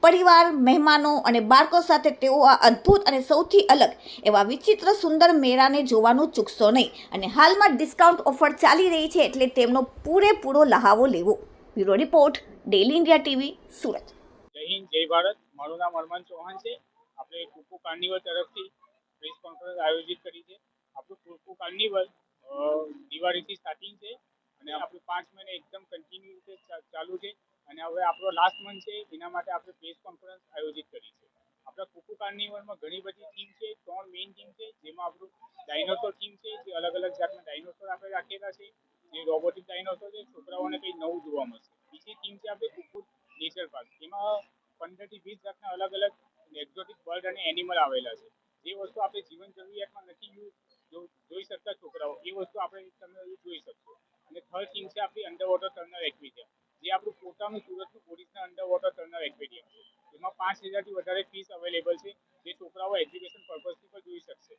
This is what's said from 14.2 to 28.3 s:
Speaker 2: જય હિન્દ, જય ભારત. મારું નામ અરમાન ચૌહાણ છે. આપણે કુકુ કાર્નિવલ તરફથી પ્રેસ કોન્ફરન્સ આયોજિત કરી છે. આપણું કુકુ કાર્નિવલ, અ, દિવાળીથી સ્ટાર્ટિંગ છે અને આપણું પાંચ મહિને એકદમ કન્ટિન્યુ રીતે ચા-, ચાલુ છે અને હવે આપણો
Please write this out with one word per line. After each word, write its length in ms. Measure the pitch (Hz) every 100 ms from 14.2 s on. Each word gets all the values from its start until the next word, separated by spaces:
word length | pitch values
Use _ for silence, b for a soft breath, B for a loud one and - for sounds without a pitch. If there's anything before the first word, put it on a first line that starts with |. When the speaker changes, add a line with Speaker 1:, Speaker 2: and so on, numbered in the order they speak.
| _ _ _
Speaker 2:
જય 120 | 147 156
હિન્દ, 200 | 196 190
જય 200 | 156 160
ભારત. 300 | 165 180 208 _
મારું 240 | _ 151 165
નામ 200 | 175 170
અરમાન 240 | 160 175
ચૌહાણ 340 | 175 175 175 190
છે. 240 | 226 240 _ _ _ _
આપણે 260 | 135 170
કુકુ 320 | 170 156 151 180
કાર્નિવલ 420 | 175 165 180 185
તરફથી 520 | 185 175 170 - 190 _ _ _ _ _
પ્રેસ 200 | 156 160
કોન્ફરન્સ 360 | 170 160 175 180
આયોજિત 400 | 156 160 165 175
કરી 180 | 180 170
છે. 180 | 170 190 _ _ _ -
આપણું 220 | - 381
કુકુ 280 | _ 165 _
કાર્નિવલ, 520 | - 175 185 220 190 185 _ _ _ _
અ, 40 | 139 147 151 156 143 139
દિવાળીથી 440 | 151 180 180 175
સ્ટાર્ટિંગ 440 | 196 170 156 196 202
છે 160 | 208 240 _ _ _ _
અને 120 | -
આપણું 300 | 147 170 180 _
પાંચ 200 | 175 175
મહિને 180 | 196 196
એકદમ 260 | 180 _ 190
કન્ટિન્યુ 540 | 190 175 156 185 196
રીતે 220 | 185 _
ચા-, 360 | 190 _ 170 _
ચાલુ 240 | 160 165 185
છે 140 | 202 208 _ _ _
અને 140 | 151
હવે 200 | 165 170
આપણો 280 | 175 165 190